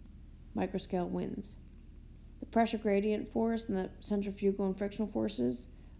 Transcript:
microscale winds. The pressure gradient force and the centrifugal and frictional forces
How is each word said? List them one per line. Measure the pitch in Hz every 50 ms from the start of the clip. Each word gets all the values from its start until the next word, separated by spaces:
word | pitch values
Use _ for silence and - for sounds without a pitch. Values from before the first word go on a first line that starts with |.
| - - - - - - - - - - -
microscale | 214 185 180 196 185 - - 196 180 175 180
winds. | 180 180 - - - - - - - - - - - - - - - - - - - - - - - -
The | -
pressure | - - 226 226 220 226
gradient | 214 214 208 196 202 202 214 208 214 - - -
force | 233 226 226 226 220 226
and | - 196
the | 185 185 190 - -
centrifugal | - - 208 202 202 202 196 - 202 196 196 196 196
and | 190 185
frictional | 190 202 202 - - 214 196
forces | 214 226 226 214 - - 240 247 247 240 - - - - - - -